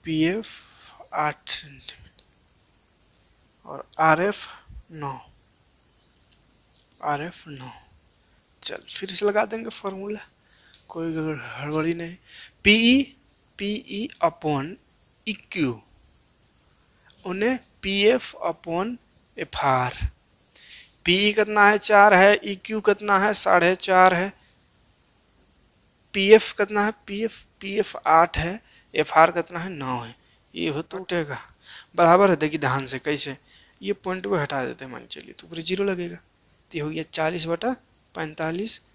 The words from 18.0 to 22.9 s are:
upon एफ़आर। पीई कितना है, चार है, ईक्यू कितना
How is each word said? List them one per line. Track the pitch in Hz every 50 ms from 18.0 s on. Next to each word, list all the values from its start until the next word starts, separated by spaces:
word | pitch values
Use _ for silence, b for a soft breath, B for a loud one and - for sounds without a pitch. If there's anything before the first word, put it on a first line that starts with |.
| 202 208 247 254 - - - - -
upon | 170 160 - - 175 165 175 190 226 247 233 _ _ _ _ _ _ _
एफ़आर। | - 175 - - - - 139 131 127 123 123 - - - - - _ _ _ _ _ _ _ B B B B B B B B B B _
पीई | 175 175 190 202 208 208
कितना | 220 208 214 214 208 202
है, | 202 214 202
चार | - - 214 202 202 214 202
है, | 185 190 202 208 - -
ईक्यू | 208 196 185 _ - 220 214
कितना | 202 214